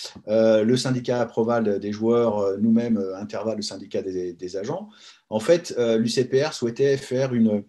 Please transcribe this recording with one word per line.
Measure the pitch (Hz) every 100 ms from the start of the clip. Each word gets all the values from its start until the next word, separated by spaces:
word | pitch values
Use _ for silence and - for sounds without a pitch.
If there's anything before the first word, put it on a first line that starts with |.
| - - -
euh, | 110 113 110 110
le | 127
syndicat | 131 127 123 123 117
Proval | - 113 117 107 98
des | 101
joueurs, | 104 113 117 117 104
euh, | 98 98
nous-mêmes, | 113 113 120 107
euh, | 95 95
Interval, | 104 104 107 107
le |
syndicat | 101 95 98 104
des, | 95 92 90
des | 85 90 95
agents, | 110 175 214 - - - _
en | 110
fait, | 110 170 - 120
euh, | 117 113
l'U | 117
C | 135 127
P | 131
R | 156
souhaitait | - 117 117 139 135
faire | - 127 135
une, | 120 113 104